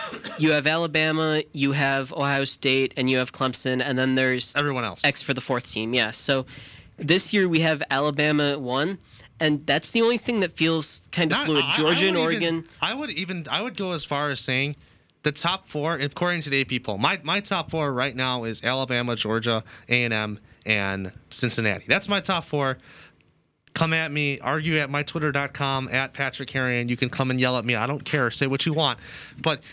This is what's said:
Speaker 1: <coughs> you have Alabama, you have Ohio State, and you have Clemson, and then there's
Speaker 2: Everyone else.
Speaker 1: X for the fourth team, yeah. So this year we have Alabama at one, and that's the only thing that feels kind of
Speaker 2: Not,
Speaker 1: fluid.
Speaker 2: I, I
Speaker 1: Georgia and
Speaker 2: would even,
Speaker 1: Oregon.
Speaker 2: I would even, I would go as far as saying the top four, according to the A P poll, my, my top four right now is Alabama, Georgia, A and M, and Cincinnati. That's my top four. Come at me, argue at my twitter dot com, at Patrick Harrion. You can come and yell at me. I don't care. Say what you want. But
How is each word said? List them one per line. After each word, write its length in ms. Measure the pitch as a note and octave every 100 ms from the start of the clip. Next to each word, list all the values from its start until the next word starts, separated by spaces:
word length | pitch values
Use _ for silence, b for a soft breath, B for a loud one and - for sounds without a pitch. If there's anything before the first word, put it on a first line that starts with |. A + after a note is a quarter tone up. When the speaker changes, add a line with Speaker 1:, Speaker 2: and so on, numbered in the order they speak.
| -
Speaker 1:
<coughs> 280 | - - -
you 140 | D#3
have 160 | D3+ C#3+
Alabama, 720 | E3 E3+ D#3 D#3 D#3 D#3+ D#3 -
you 200 | D3 C#3
have 400 | C#3+ C#3 C#3 C3
Ohio 320 | - C#3 C#3
State, 500 | C#3 - C3+ C3 C3 -
and 140 | C3
you 60 | C3
have 160 | B2+
Clemson, 500 | - C3 B2 C3 B2+
and 160 | C3 B2+
then 160 | C3
there's 400 | C3 C3 B2+ -
Speaker 2:
Everyone 300 | C#3+ D3 C3
else. 200 | A2+ E2+
Speaker 1:
X 180 | C#3+ -
for 120 | -
the 60 | B2
fourth 280 | - B2 -
team, 240 | G#2+ A2+
yeah. 200 | B2 A2
So 340 | - - C3+ B2+ B B B B B
this 340 | D3 F3+ -
year 160 | G#3 F#3
we 100 | D#3+
have 220 | E3 D3+ -
Alabama 640 | C3+ D3+ C#3+ D3+ D3 D3
at 80 | C#3+
one, 380 | B2+ B2+ D#3+ F#3+ B B B -
and 260 | D#3 D3 -
that's 240 | C#3+ -
the 120 | A#3
only 160 | A3+ A#3+
thing 200 | - A#3
that 140 | F3+
feels 500 | - D#3+ E3 D3 - -
kind 220 | - E3
of 60 | G#3
Speaker 2:
Not, 80 | E3+
Speaker 1:
fluid. 180 | D3+
Speaker 2:
I, 80 | C#3+
I 40 | F3
Speaker 1:
Georgia 300 | D#3 E3+ F#3+
and 100 | F3+
Speaker 2:
would 160 | D#3+
even, 200 | G#3+ E3+
Speaker 1:
Oregon. 140 | E3 D#3+ -
Speaker 2:
I 140 | E3+
would 160 | B3+ D4
even, 360 | D#3+ F3+ F3+ C#3+
I 100 | D3
would 160 | A#3+ F3+
go 140 | F#3+
as 140 | E3+
far 260 | - C#3+ D3
as 80 | C3+
saying 380 | - B2+ C#3 C#3+ b b b b
the 80 | D3+
top 360 | C#3+ E3+ F#3+ -
four, 260 | D#3 D3+
according 480 | D#3+ C#3+ - F3 F3
to 80 | D3+
the 100 | C#3
A 40 |
P 140 | C3 B2
poll, 180 | - G2+
my, 220 | C#3 F#3
my 160 | D3 F#3+
top 300 | G#3 F#3+ D#3+
four 220 | D#3+ D3
right 220 | B2 C3+
now 280 | B2 C3 B2+
is 180 | A2+ A2
Alabama, 520 | A#2 C3 C3 B2 A#2+ A2+
Georgia, 480 | G#2+ A2+ A#2 A2+ - B B
A 160 | B2
and 80 | A#2+
M, 240 | A2 G#2+ G#2 - b -
and 460 | G#2+ G2 G2 F#2+ - -
Cincinnati. 540 | - A#2+ - A2 F2 -
That's 200 | E3 G3
my 120 | G3+
top 240 | - F3+
four. 340 | - D3 C3+ B2+ B B B B _ _ _ _ _
Come 200 | - E3
at 180 | D#3+ D#3+
me, 260 | D3 C#3+ C#3
argue 360 | - D#3 D#3 D#3
at 120 | C#3
my 120 | C#3+
twitter 300 | D3 E3 D3+
dot 220 | C#3 C#3
com, 340 | - C#3 C3+ C3
at 220 | B2+ C3+
Patrick 380 | - C#3 - C3
Harrion. 380 | C3+ B2+ A#2+ A#2+
You 80 | B2
can 120 | B2+
come 220 | - C3
and 100 | B2+
yell 160 | B2+ B2+
at 80 |
me. 100 | A2+
I 120 | A#2 A#2+
don't 180 | C#3+
care. 260 | - D3+ B2
Say 160 | - C3+
what 200 | C3+ -
you 80 |
want. 240 | D3+ D3 A#2+ B B B B
But 240 | D#3+ D3 -